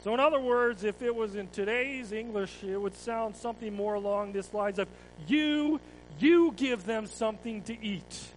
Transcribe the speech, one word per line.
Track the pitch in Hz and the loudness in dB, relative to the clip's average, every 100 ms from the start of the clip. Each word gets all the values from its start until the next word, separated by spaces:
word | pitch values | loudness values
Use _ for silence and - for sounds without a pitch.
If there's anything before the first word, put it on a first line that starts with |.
So | 202 | -2
in | 233 | 4
other | 285 302 | 4 4
words, | 254 240 240 220 | 2 4 4 2
if | 208 202 | -2 -2
it | 240 | -2
was | 233 220 | 0 -2
in | 196 190 | -4 -8
today's | - 196 233 262 269 233 | -4 0 0 0 -4 -6
English, | 214 233 214 190 - | -6 -4 -2 -4 -6
it | 196 190 | -4 -2
would | 202 | -2
sound | - - 226 226 | -4 -6 -2 -2
something | 214 240 226 220 | -4 -6 -6 -6
more | 208 208 | -2 -2
along | 208 202 202 202 | 0 0 0 0
this | 196 190 | -4 -4
lines | 208 208 190 | -2 0 0
of, | 190 - - - 151 | -4 -4 -20 -16 2
you | 285 302 302 302 302 - - - 147 | 4 4 2 2 0 -2 -18 -16 2
you | 247 339 339 | 6 8 8
give | 226 269 240 | 4 0 0
them | 180 226 214 | 0 -2 -2
something | - 220 214 233 220 | -2 -2 -2 -6 -8
to | 202 226 | -8 -6
eat. | 220 196 - - - | -4 -4 -6 -14 -14